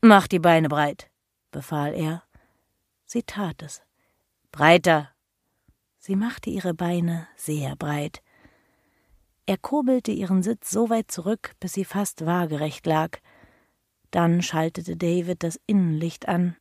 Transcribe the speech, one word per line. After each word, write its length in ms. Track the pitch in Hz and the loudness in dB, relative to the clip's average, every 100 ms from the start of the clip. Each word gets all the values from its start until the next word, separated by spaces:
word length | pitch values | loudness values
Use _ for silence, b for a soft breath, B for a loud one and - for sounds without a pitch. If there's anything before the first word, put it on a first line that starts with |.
„Mach 260 | 233 202 185 | 10 10 8
die 120 | 185 | 2
Beine 300 | 165 165 156 | 4 4 4
breit“, 400 | 147 147 139 - _ _ _ _ | 0 -2 -4 -16 _ _ _ _
befahl 420 | 143 135 151 143 | -14 -8 -4 -4
er. 300 | 156 156 165 _ _ _ _ _ _ _ _ _ | -4 -4 -6 _ _ _ _ _ _ _ _ _
Sie 180 | 240 | -8
tat 400 | - - 190 - | -8 -6 -6 -8
es. 180 | 156 - _ _ _ _ _ _ _ | -16 -20 _ _ _ _ _ _ _
„Breiter!“ 580 | - 147 175 175 160 147 _ _ _ _ _ _ _ _ _ | 2 6 6 6 2 0 _ _ _ _ _ _ _ _ _
Sie 180 | - 196 | -6 -4
machte 340 | 226 - - | -4 -6 -8
ihre 240 | - 185 | -6 -4
Beine 540 | 165 175 175 170 170 160 _ | -4 -2 0 -2 -4 -8 _
sehr 400 | - 151 135 139 | -6 -4 -4 -6
breit. 460 | 151 147 147 - b b b b b b b b b b b _ - | -6 -4 -6 -10 b b b b b b b b b b b _ -4
Er 100 | 190 | -4
kurbelte 540 | - 285 262 254 - | -2 -2 2 0 0
ihren 320 | 202 180 190 | -4 0 0
Sitz 260 | 180 233 - | 0 -4 -4
so 200 | 202 233 | -2 0
weit 220 | 226 220 | 0 -4
zurück, 420 | - 175 220 - - | -6 -4 -4 -6 -12
bis 140 | 180 | -10
sie 120 | - 190 | -6 -4
fast 400 | 190 202 - 160 | -4 -4 -4 -2
waagerecht 600 | 175 170 151 151 143 - | 0 0 -2 -4 -6 0
lag. 320 | 156 160 - b b b b b b b _ _ | 0 0 -6 b b b b b b b _ _
Dann 300 | 175 170 170 | 0 2 2
schaltete 540 | 175 165 160 165 170 170 | 0 -2 -2 -4 -10 -4
David 480 | 170 175 175 175 | 0 0 -2 -4
das 160 | 170 - - | -6 -6 -2
Innenlicht 640 | 202 180 156 165 - - | 0 2 0 -4 -8 -4
an. 280 | 170 180 165 | 0 0 -4